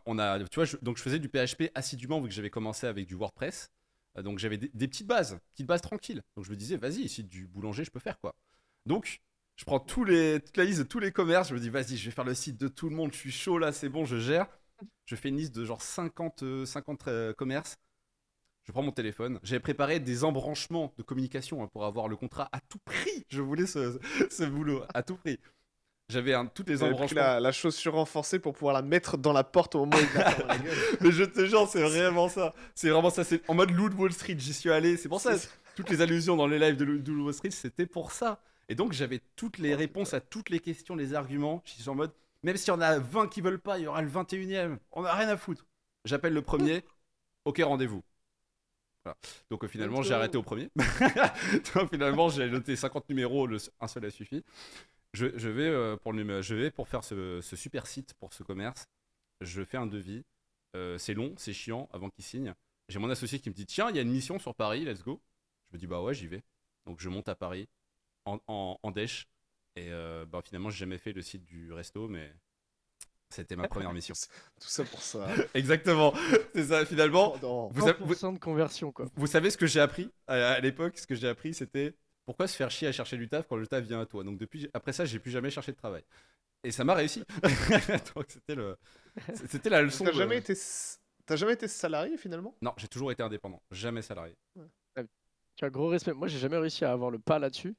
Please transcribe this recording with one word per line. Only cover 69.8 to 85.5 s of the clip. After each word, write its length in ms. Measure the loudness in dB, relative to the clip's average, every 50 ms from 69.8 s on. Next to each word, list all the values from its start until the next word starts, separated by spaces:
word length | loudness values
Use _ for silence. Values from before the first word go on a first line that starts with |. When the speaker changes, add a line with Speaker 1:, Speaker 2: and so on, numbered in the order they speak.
| -12 -10
Speaker 1:
euh, 360 | -10 -8 -8 -8 -10 -10 -12
bah, 160 | -10 -10 -12 -10
finalement, 240 | -10 -8 -8 -6 -6
j'ai 80 | -6
jamais 220 | -6 -8 -8 -8 -8
fait 120 | -8 -8
le 120 | -10 -10 -10
site 200 | -12 -14 -16 -18
du 300 | -16 -18 -16 -14 -14 -12
resto, 340 | -12 -12 -12 -10 -10 -8
mais 240 | -8 -8 -10 -10 -12 -16 _ _ _ _ _ _ _ _ _ _ _ _ -20 -20 _ _ _ _ -18
c'était 260 | -14 -12 -10 -10 -6
ma 100 | -6 -6
première 260 | -4 -4 -6 -6 -6 -8
mission. 200 | -8 -8 -10 -10
Speaker 2:
<laughs> 440 | -10 -12 -12 -14 -20 -20 _ _ -18
Tout 60 | -12 -8
ça 140 | -4 -4 -4
pour 160 | -6 -6 -12
ça. 260 | -10 -8 -8 -6 -4 -2 -2 -2
Speaker 1:
<laughs> 140 | -2 0 0
Exactement. 600 | 0 2 4 2 4 6 4 6 8 8 6 6 4 2 6 6 6 4 4 -2
C'est 120 | 0 2
ça, 200 | 4 4 4 4
finalement. 480 | 4 4 6 6 8 8 8 6 6 4
Speaker 2:
Oh 40 | -2
non. 280 | -4 -4 -4 -4 -4 -4 0
Speaker 1:
Vous 140 | 4 4
sa-, 60 | 4 4
vous, 60 | 4
Speaker 3:
Cent 60 | 2
pour 100 | -2 -2
cent 180 | -2 -2 -6 -6
de 60 | -4
conversion, 520 | -4 -2 2 2 2 0 0 -6 -8 -8 -8
quoi. 140 | -8 -10 -8 -4
Speaker 1:
vous 120 | -2 0
savez 220 | 4 4 4 4 4
ce 80 | 2
que 100 | 4 2
j'ai 120 | 4 6 6
appris 280 | 6 6 4 -2 -8 -8 -10 _ _
à, 240 | -2 2 4 4 4
à 80 | 4 4
l'époque ? 360 | 4 2 2 0 -2 -4 -4
Ce 100 | -6 -8
que 80 | -6 -4
j'ai 120 | -2 -2
appris, 260 | -2 -4 -4 -6 -8 -6
c'était 420 | -6 -8 -6 -4 -2 -2 -4 -4 _ _ _ _ _ _
pourquoi 220 | -10 -4 -2 -2
se 80 | -2 -2
faire 140 | -2 -2 -2
chier 180 | -2 -2 -2
à 40 | -2
chercher 260 | -2 -2 -4 -6 -6
du 100 | -8 -6 -4
taf 180 | -4 -4 -4
quand 80 | -2 -4
le 120 | -4 -4
taf 160 | -2 -2 -4 -4
vient 180 | -2 -4 -6
à 40 | -6
toi ? 180 | -6 -8 -8 -8
Donc, 120 | -8 -8
depuis, 320 | -8 -10 -10 -10 -10 -10 -8 -8
après 180 | -8 -6 -6 -4
ça, 120 | -2 -2
j'ai 140 | -2 -4 -6
plus 120 | -6 -6
jamais 180 | -4 -4 -4
cherché 220 | -4